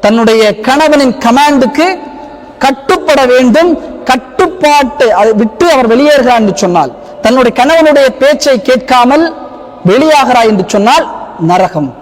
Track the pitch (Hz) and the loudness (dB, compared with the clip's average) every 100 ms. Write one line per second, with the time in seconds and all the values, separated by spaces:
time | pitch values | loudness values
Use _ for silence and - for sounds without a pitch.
0 | 208 226 226 226 214 208 214 262 311 294 | 0 0 0 2 2 0 -2 0 2 2
1 | 269 - 233 247 294 285 247 - 339 370 | 0 0 0 2 2 2 0 0 -2 -4
2 | - - - - - - 277 277 - - | -12 -18 -18 -20 -20 -4 -4 -4 -2 -4
3 | - 285 254 254 254 240 349 311 - - | 0 0 2 2 4 2 2 0 -6 -14
4 | - 254 - - 370 - 302 294 262 - | -4 -4 -4 -4 -4 0 0 2 0 0
5 | 247 196 214 214 220 - 349 294 240 233 | 0 2 2 0 -2 0 0 2 2 2
6 | 294 285 247 240 214 185 190 175 139 - | 2 2 2 2 0 -2 -2 0 -2 -6
7 | - - 214 247 254 240 254 330 311 294 | -20 -4 -2 2 0 0 0 2 4 4
8 | 269 - 269 294 294 254 - 254 254 254 | 2 2 0 0 0 -2 0 -2 0 0
9 | 247 294 330 - - - - - 180 214 | 2 2 0 -4 -16 -18 -20 -6 0 2
10 | 311 302 254 247 233 208 185 214 208 302 | 2 2 2 2 2 0 -2 0 2 0
11 | 302 - - - 165 180 180 156 139 117 | 0 -10 -14 -6 -2 0 0 -4 -8 -10